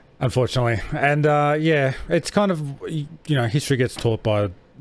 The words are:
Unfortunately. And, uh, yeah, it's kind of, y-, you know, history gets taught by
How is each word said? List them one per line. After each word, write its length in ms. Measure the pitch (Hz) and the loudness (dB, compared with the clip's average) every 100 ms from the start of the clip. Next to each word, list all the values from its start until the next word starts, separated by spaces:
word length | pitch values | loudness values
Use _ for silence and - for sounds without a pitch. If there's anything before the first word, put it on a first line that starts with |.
| - - | -20 -4
Unfortunately. 580 | 131 127 123 131 117 113 - 151 | -2 0 0 0 0 0 -4 -2
And, 280 | 139 147 147 | 2 2 4
uh, 320 | 147 147 151 | 4 2 2
yeah, 340 | 160 151 135 131 - | 2 2 2 -2 -2
it's 240 | 165 - | -2 -2
kind 200 | - 208 | 0 0
of, 280 | 170 147 139 | 0 -6 -8
y-, 260 | - 160 147 160 - | -8 -8 -8 -8 -2
you 80 | 143 | 0
know, 120 | 117 | 0
history 280 | 147 - 131 | 0 0 0
gets 200 | 123 - | 0 0
taught 280 | 120 110 | -2 0
by 260 | 113 104 104 92 - - | 0 0 0 -4 -20 -20